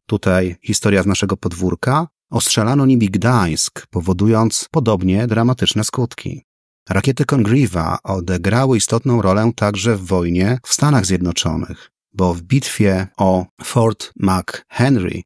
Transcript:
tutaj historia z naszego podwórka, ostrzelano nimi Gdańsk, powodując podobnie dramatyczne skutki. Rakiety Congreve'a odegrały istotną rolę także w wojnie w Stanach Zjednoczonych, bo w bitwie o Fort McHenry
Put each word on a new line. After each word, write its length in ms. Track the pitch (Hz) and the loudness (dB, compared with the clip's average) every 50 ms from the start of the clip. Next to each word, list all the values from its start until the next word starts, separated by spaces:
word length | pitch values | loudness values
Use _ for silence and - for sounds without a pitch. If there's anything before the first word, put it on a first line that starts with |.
| _ | _
tutaj 500 | - 110 101 - 95 92 92 92 90 87 - - | -4 -4 -2 0 2 2 2 2 0 -4 -6 -6
historia 400 | - 101 - - 107 101 95 90 | -4 -4 0 2 2 2 2 2
z 20 | |
naszego 320 | 101 92 - - 95 98 | 2 0 0 0 -2 -2
podwórka, 720 | - - 90 85 85 92 90 87 - - 123 135 151 170 - _ _ _ _ | -4 -4 -6 -4 -2 -2 -2 -2 -2 -2 -2 0 0 -2 -4 _ _ _ _
ostrzelano 540 | - 107 - - - 120 104 113 135 143 139 | -4 -2 -2 0 0 0 0 2 2 2 4
nimi 240 | 131 131 117 110 98 | 4 4 4 2 2
Gdańsk, 800 | 95 98 107 120 127 117 92 82 78 - - - - - - _ | 2 2 2 2 2 2 2 0 -2 -2 -4 -6 -8 -12 -12 _
powodując 800 | - 92 80 92 90 90 101 110 113 110 113 107 - - - - | -6 -4 -2 -2 0 2 2 2 4 4 2 0 0 -4 -6 -4
podobnie 560 | - 160 123 113 107 92 92 92 92 101 123 | -2 0 2 2 0 2 2 2 2 2 0
dramatyczne 560 | 117 110 110 117 123 127 - - - - 107 107 | 0 0 2 2 2 0 0 -2 -2 -2 -2 -4
skutki. 580 | - - - 123 - - - - 90 - - - _ _ _ _ _ _ _ _ - | -4 -4 -4 -4 -4 -6 -8 -10 -10 -10 -12 -14 _ _ _ _ _ _ _ _ -4
Rakiety 340 | 92 95 - 135 127 - 143 | -2 -2 0 0 0 0 0
Congreve'a 720 | - 147 131 107 104 120 147 135 92 90 85 80 85 - - - | 0 0 2 2 2 2 2 2 2 0 -2 -2 -2 -4 -4 -4
odegrały 760 | 95 98 95 85 90 90 87 85 98 107 123 135 131 127 | -6 -6 -4 -4 -2 -4 -2 -2 0 0 0 2 2 2
istotną 440 | 107 - - 117 117 - 131 120 117 | 0 0 0 -2 -2 0 0 0 2
rolę 300 | 98 95 95 104 110 120 117 | 2 2 2 2 2 0 0
także 400 | - 107 104 104 95 95 120 110 | 0 -2 -2 -2 0 0 0 0
w 100 | 98 92 | -2 -2
wojnie 540 | 85 95 90 87 85 87 90 92 107 123 123 - | -2 -2 0 0 0 0 2 2 0 0 -2 -4
w 100 | - - | -4 -2
Stanach 320 | - 143 151 147 120 90 | 0 2 2 2 2 2
Zjednoczonych, 840 | 90 95 87 90 87 85 - - 82 78 80 - - - - - - _ _ _ _ _ | 0 0 0 -2 -2 -2 -2 -4 -4 -4 -4 -6 -8 -10 -16 -20 -20 _ _ _ _ _
bo 200 | 95 92 90 85 | -2 0 0 0
w 80 | 87 | -2
bitwie 680 | 85 90 127 139 - - - - 107 98 95 92 95 - _ | -4 -2 -2 -2 -2 -2 -2 0 2 2 2 0 -2 -6 _
o 280 | - 101 95 92 92 87 - _ - - | -2 0 2 2 0 -2 -6 _ -14 -10
Fort 500 | - - 123 113 113 104 - - - - - | -4 -2 0 0 0 -2 -4 -10 -16 -6 -2
McHenry 1040 | 104 95 92 92 92 - - - - _ - - 120 139 135 107 90 90 - 92 - | 0 0 0 0 -4 -6 -10 -14 -16 _ -2 0 2 2 2 2 0 -2 -6 -8 -6